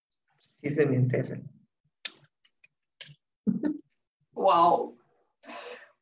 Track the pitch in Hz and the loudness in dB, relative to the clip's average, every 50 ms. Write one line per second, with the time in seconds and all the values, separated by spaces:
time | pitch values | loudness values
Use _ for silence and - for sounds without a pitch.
0 | _ _ _ _ _ _ _ _ _ _ _ _ - 143 - 156 143 131 127 123 | _ _ _ _ _ _ _ _ _ _ _ _ -8 -4 0 2 2 2 4 2
1 | 123 - - - - - - - - - - _ _ _ _ _ _ _ _ _ | 2 2 0 -2 -4 -6 -8 -12 -14 -18 -20 _ _ _ _ _ _ _ _ _
2 | _ - - _ _ _ _ _ _ _ _ _ _ _ _ _ _ _ _ _ | _ -16 -16 _ _ _ _ _ _ _ _ _ _ _ _ _ _ _ _ _
3 | - 147 147 _ _ _ _ _ _ 214 - - 302 302 302 - - _ _ _ | -20 -20 -20 _ _ _ _ _ _ -4 -4 -2 -4 -6 -6 -6 -12 _ _ _
4 | _ _ _ _ _ _ _ - 196 190 175 170 170 175 175 - - - - _ | _ _ _ _ _ _ _ 0 2 4 6 6 6 4 4 2 0 -6 -10 _
5 | _ _ _ _ _ _ _ _ _ - - - - - - - - _ _ _ | _ _ _ _ _ _ _ _ _ -16 -16 -14 -14 -16 -16 -18 -20 _ _ _